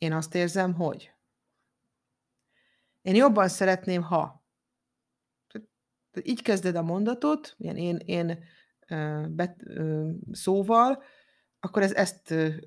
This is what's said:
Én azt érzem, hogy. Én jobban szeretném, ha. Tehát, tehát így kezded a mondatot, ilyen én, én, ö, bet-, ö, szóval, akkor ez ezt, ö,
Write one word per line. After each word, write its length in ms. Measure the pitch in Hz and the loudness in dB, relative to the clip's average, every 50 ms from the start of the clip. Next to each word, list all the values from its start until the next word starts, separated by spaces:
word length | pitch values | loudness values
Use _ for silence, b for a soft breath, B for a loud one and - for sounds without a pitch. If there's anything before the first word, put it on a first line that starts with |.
Én 120 | 165 160 | -4 -2
azt 220 | 160 160 156 160 - | -2 -2 -4 -2 -2
érzem, 400 | 180 175 170 175 190 185 185 175 | 0 0 0 0 0 0 0 0
hogy. 400 | 170 170 147 - - - - _ _ _ _ _ _ _ _ _ _ _ _ _ _ _ _ _ _ _ _ _ _ _ _ _ _ _ _ _ _ _ _ _ _ _ _ _ _ | 0 -2 -2 -2 -6 -12 -20 _ _ _ _ _ _ _ _ _ _ _ _ _ _ _ _ _ _ _ _ _ _ _ _ _ _ _ _ _ _ _ _ _ _ _ _ _ _
Én 120 | - 190 190 | -2 4 6
jobban 340 | 226 269 277 208 208 190 180 | 6 8 8 6 6 4 4
szeretném, 540 | 185 - 196 190 185 185 - 190 180 175 | 2 2 4 4 4 2 0 -2 -2 -2
ha. 420 | 165 165 175 156 151 - - _ _ _ _ _ _ _ _ _ _ _ _ _ _ _ _ _ _ _ _ _ _ | -2 0 0 -2 -2 -2 -8 _ _ _ _ _ _ _ _ _ _ _ _ _ _ _ _ _ _ _ _ _ _
Tehát, 220 | _ - 214 - _ _ _ _ _ _ _ _ _ | _ -18 -18 -18 _ _ _ _ _ _ _ _ _
tehát 180 | - 180 - - | -14 -10 -4 -4
így 140 | 247 226 | -4 -2
kezded 340 | - 240 202 185 180 180 170 | 0 0 0 0 0 -2 -2
a 60 | 170 | -2
mondatot, 720 | 170 165 175 196 208 226 247 240 - 294 302 302 - - - - | -2 -2 -2 -2 0 -2 -2 0 0 0 0 -2 -4 -14 -18 -12
ilyen 180 | - 165 - | -10 -8 -6
én, 200 | - 175 175 175 | -4 -4 -4 -4
én, 480 | - - 180 175 175 170 170 170 170 b b b b b b b b _ | -4 -4 -4 -2 -2 -2 -2 -4 -6 b b b b b b b b _
ö, 400 | - 165 156 151 151 151 151 151 160 | -10 -8 -6 -6 -4 -4 -6 -6 -6
bet-, 340 | 160 165 175 175 175 - - | -4 -4 -4 -6 -6 -14 -18
ö, 440 | - - - 160 156 156 156 156 160 165 - - - | -14 -8 -6 -4 -4 -2 -4 -4 -4 -6 -8 -10 -12
szóval, 720 | - - - 185 190 196 190 214 226 233 240 262 269 269 b b b b b b b b b b _ - | -12 -6 -2 0 0 2 2 4 6 6 6 4 2 -2 b b b b b b b b b b _ -12
akkor 220 | - 180 - 214 | -10 -2 0 2
ez 100 | 196 196 | 2 2
ezt, 380 | 202 - 190 180 - - _ - | 4 2 0 0 0 -10 _ -4
ö, 180 | 160 160 160 156 156 160 - | 0 0 0 0 -2 -6 -12